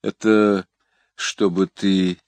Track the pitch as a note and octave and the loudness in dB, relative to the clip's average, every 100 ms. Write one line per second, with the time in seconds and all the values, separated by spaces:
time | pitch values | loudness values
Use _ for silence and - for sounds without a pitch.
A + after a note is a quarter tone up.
0 | G#2 - A2 G#2+ G#2 G2 F#2+ _ _ _ | -8 -4 2 2 4 0 -4 _ _ _
1 | _ _ - - G2+ F2 F#2+ - G2+ F#2+ | _ _ -12 -2 -2 0 -4 -2 -2 0
2 | F#2 F2+ | -2 -4